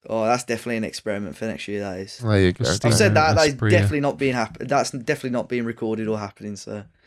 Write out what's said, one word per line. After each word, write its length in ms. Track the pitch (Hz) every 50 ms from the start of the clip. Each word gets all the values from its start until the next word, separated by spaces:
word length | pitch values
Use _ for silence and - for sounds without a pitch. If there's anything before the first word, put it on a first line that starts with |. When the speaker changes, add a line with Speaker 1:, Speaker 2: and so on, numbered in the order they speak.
| _ -
Speaker 1:
Oh, 160 | 110 113 107
that's 200 | 113 120 120 -
definitely 340 | - 117 110 - 123 117 113
an 60 | 110
experiment 520 | 87 - - _ 110 101 101 104 87 -
for 80 | - 113
next 240 | 110 - - - -
year, 120 | 101 101
that 180 | 101 98 90 92
is. 180 | 98 98 - -
Speaker 2:
There 220 | 123 110 107 98
you 120 | 95 90
go. 120 | 90 - -
Speaker 3:
Just 200 | 64 87 107 -
Speaker 1:
I've 100 | 117 113
said 160 | - 110 101
Speaker 3:
uh, 20 | 104
Speaker 1:
that, 200 | - 156 160 -
that 100 | 160 156 151
is 60 | 139
Speaker 3:
Asprilla. 160 | 127 120 107
Speaker 1:
definitely 300 | 175 170 - 101 156 147
not 160 | 143 143 - -
being 140 | 139 135 127
hap-, 240 | 123 110 107 - -
that's 320 | - 127 143 139 131 -
definitely 380 | - 135 113 147 147 135 - 131
not 180 | 120 123 - -
being 140 | 123 123 117
recorded 420 | 117 113 - 117 113 110 107 110 107
or 100 | 110 107
happening, 380 | 104 98 - _ 107 104 101
so 280 | 98 - 110 107 104 104 - _ _ _